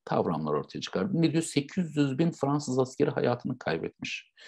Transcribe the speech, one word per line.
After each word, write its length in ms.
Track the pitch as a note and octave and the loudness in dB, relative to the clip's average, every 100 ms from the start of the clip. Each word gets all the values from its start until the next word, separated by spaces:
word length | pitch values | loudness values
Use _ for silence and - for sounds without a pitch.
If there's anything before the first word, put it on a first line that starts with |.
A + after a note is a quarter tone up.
| - | 0
kavramlar 480 | G#2+ G2+ D#2 D#2 | 2 2 0 0
ortaya 280 | D2 C#2 D#2 | -2 -2 -8
çıkardı. 400 | - F2+ F#2+ B2 | -4 -2 0 2
Ne 100 | D#3+ | 2
diyor? 120 | D#3 | 2
Sekiz 540 | D#3+ - C#3+ - E3+ D3 | 0 -2 -2 -2 -2 2
yüz 220 | C#3+ C3 | 2 2
bin 120 | E3+ | 0
Fransız 480 | E3 C#3 D3 C#3+ B2+ | 2 2 2 0 0
askeri 300 | B2+ - C#3+ | 0 2 0
hayatını 500 | C3+ C#3 B2 C#3 C3 | 2 0 0 -4 -6
kaybetmiş. 720 | - - - - - - - _ | -4 -4 -4 -8 -10 -10 -12 _